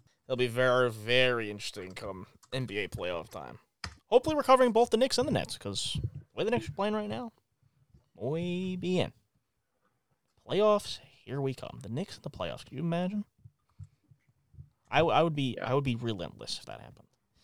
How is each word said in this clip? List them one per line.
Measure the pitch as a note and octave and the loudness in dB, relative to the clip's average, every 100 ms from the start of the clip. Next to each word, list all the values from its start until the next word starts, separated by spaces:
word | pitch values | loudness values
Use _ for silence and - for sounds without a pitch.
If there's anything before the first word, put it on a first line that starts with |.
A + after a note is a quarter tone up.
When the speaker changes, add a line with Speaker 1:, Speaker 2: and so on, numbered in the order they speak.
| _ _ - | _ _ -4
Speaker 1:
It'll | B2+ | 0
be | B2 | 0
very, | A#2 B2+ B2 B2 | 2 4 6 4
very | A2 G#2+ B2 B2+ B2 G#2+ | 2 2 6 6 4 -2
interesting | G#2 - G#2+ F#2 | -6 -8 -10 -12
come | F#2 G#2 F#2+ F#2 _ - | -10 -10 -10 -12 _ -8
N | C3 B2+ | -6 -4
B | C#3+ | -4
A | F#2+ | -4
playoff | A2 F2+ F2 - | -4 -4 -4 -6
time. | G2+ C2 - _ _ - - - | -12 -12 -16 _ _ -16 -14 2
Hopefully | A#3 - | 2 4
we're | D4 | 0
covering | C4 C4 B3+ | 6 6 8
both | A3 A#3+ | 6 4
the | A3 | 4
Knicks | C4 - | 2 2
and | C#4 | 0
the | |
Nets, | D#3 C2+ - | 0 -2 -6
'cause | - G2 - - | -6 -6 -4 -4
the | - - - | -4 -8 -12
way | - | -4
the | G3 | -2
Knicks | F#3 E3 | -2 -2
are | |
playing | D3+ G3+ | -4 -2
right | G#3+ G#3 | -2 -4
now, | A3 A#3+ - _ _ _ _ _ _ _ | -8 -10 -14 _ _ _ _ _ _ _
boy, | - A2+ D#3 F3 F3 F#3 F#3 | -8 -4 -2 -2 -2 -4 -4
be | F3+ F3+ | 0 0
in. | B2 - _ _ _ _ _ _ _ _ _ _ _ _ - | 0 -4 _ _ _ _ _ _ _ _ _ _ _ _ -2
Playoffs, | D#3 G#3+ G#3 - - - _ | 4 6 4 0 -12 -14 _
here | - C#3 | -8 -4
we | C3+ | -2
come. | C3 - - | -4 -10 -12
The | - | -8
Knicks | A#2 G3 - | -6 -6 -8
in | |
the | - | -12
playoffs. | - F2 A#1+ | -8 -6 -8
Can | - B2+ | -10 -6
you | |
imagine? | E3 E3+ F3+ G#3 G3+ _ - _ _ - - _ _ _ _ _ _ - - _ - | -2 -2 -2 -4 -6 _ -20 _ _ -20 -20 _ _ _ _ _ _ -20 -20 _ -2
I, | C3+ | 2
w-, | D#3+ A#2+ | 4 4
I | |
would | E3+ | 4
be, | D3 C3 - | 2 -2 -2
Speaker 2:
Yeah. | - | 0
Speaker 1:
I | |
would | C3+ | 0
be | C3+ A#2 | 0 -2
relentless | B2 G#2 E2+ - A1+ - | -2 -4 -6 -10 -10 -10
if | - | -10
that | - | -16
happened. | - - _ _ _ _ | -16 -20 _ _ _ _